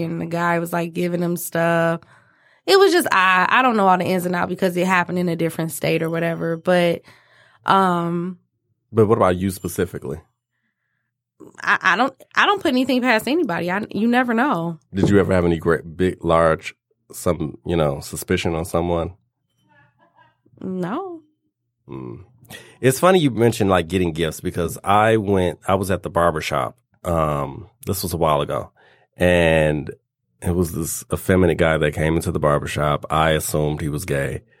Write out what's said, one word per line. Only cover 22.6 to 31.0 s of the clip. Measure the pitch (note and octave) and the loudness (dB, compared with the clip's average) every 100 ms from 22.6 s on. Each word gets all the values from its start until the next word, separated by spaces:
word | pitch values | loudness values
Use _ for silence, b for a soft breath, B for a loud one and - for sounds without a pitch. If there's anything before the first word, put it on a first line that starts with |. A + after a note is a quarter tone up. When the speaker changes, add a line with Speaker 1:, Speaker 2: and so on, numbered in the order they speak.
| B B | B B
Speaker 2:
It's | B2+ C3+ | 0 2
funny | F3 F#3+ | 4 4
you | C#3+ | 2
mentioned, | G#2+ A#2 A2 G2+ | 4 2 4 2
like, | F2+ D#2+ | 2 2
getting | F#2 F2 | 0 0
gifts | D#2+ D#2+ D#2 | 0 -4 -4
because | F2+ F2+ E2 A#2+ | -8 -4 -6 -4
I | - G2+ A2 A2 | 0 4 4 2
went, | G2 G2 F2 D#2 - | 2 0 0 -2 -2
I | F#2+ | -2
was | F#2+ | 0
at | F2+ | -4
the | - | -2
barbershop. | E2+ E2+ D#2 - C#2+ A#1+ - _ _ | -2 -2 -6 -4 -4 -4 -8 _ _
Um, | - E2 D#2 D2 C#2 C2+ - _ - | -4 -2 -2 -2 -6 -10 -18 _ -8
this | G2 | -6
was | F#2 | -6
a | E2+ | -2
while | D#2+ D2 | 0 0
ago, | C#2+ C2+ - _ b b b - | -2 -6 -8 _ b b b 0
and | F2+ F2 E2 D#2+ D#2 D2+ C2+ - _ _ _ _ | 2 4 4 4 2 0 -6 -14 _ _ _ _
it | - | -4
was | F2 E2+ | -2 -2
this | E2 D#2+ - | -4 -8 -8